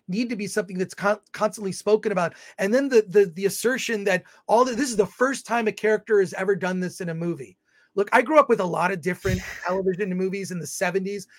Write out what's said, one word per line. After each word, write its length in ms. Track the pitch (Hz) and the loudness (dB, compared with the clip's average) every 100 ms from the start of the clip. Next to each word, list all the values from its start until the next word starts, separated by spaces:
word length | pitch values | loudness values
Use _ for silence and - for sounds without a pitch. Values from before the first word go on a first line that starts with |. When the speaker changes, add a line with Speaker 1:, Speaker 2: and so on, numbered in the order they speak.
| - | -6
Speaker 1:
need 220 | 190 240 | -4 -2
to 60 | 226 | -4
be 120 | 202 | -4
something 300 | 214 180 185 | -4 -4 -4
that's 180 | 180 - | -6 -2
con-, 240 | 196 214 _ | -2 -2 _
constantly 400 | - 214 208 196 | -4 -2 -2 -8
spoken 400 | 180 - 214 214 | -6 -2 -2 0
about. 220 | 190 170 - - - | -2 -2 -4 -16 -4
And 160 | 196 | 0
then 160 | 240 277 | 2 4
the, 160 | 247 208 | 4 4
the, 180 | 202 196 160 | 4 4 2
the 100 | 190 | -4
assertion 580 | 185 226 254 - 220 202 | 0 0 0 -2 -2 0
that 180 | 185 - - - | -2 -2 -12 2
all 180 | 214 254 | 4 4
the, 80 | |
this 160 | 240 277 | 0 0
is 80 | 214 | 0
the 80 | 190 | 0
first 400 | - 254 262 - | 0 0 0 -4
time 220 | 233 220 | -2 -2
a 40 | |
character 480 | 190 214 214 - 208 | 0 0 0 2 2
has 140 | 185 | 2
ever 220 | - 190 196 | 0 -2 0
done 240 | 180 185 | -2 -2
this 220 | 180 - | -4 -6
in 80 | 180 | -8
a 40 | |
movie. 440 | 160 170 156 117 - _ _ _ | -4 -4 -6 -10 -20 _ _ _
Look, 160 | - 202 | -2 2
I 80 | 226 | 4
grew 180 | 240 311 | 6 6
up 100 | 277 | 6
with 120 | 226 | 4
a 40 | 185 | 2
lot 260 | 160 175 | 0 0
of 100 | 190 | 0
different 400 | 147 180 196 185 - | -4 -4 -2 -2 -4
Speaker 2:
<laughs> 120 | - 175 | -8 -4
Speaker 1:
television 460 | 185 190 180 202 | -2 -2 -2 -4
and 60 | 180 | -2
movies 340 | 190 196 185 | -4 -4 -8
in 80 | 180 | -8
the 80 | 151 | -10
seventies, 600 | - 185 180 190 202 - | -4 -2 -2 -4 -6 -12